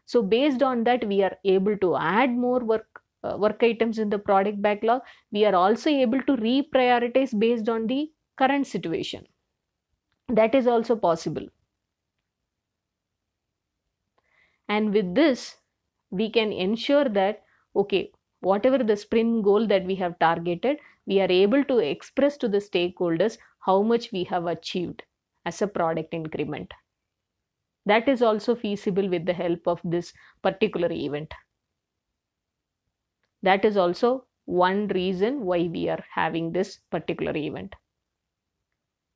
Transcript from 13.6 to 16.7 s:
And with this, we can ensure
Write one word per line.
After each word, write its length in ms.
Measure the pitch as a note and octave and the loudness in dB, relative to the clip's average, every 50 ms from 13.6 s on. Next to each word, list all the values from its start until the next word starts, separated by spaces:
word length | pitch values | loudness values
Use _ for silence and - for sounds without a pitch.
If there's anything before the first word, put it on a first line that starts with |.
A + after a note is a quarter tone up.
| _ _ _ _ _ _ _ _ _ _ _ _ _ _ _ _ _ _ _ _ _ - | _ _ _ _ _ _ _ _ _ _ _ _ _ _ _ _ _ _ _ _ _ -4
And 260 | G#3 G#3 A3 G#3+ F#3+ | -2 0 0 2 2
with 220 | G#3+ G#3 F3+ F3 | 0 0 0 2
this, 400 | A3+ D#4 D#4 B3+ - - - - _ _ _ _ _ _ _ _ _ _ - | 2 4 4 2 0 -4 -14 -18 _ _ _ _ _ _ _ _ _ _ -10
we 180 | - F#3 A3 G#3+ | -6 -4 -4 0
can 220 | A3 A#3 A3 G#3+ | 0 0 0 0
ensure 580 | - F2+ F#3 F#3+ | -2 -2 -2 -2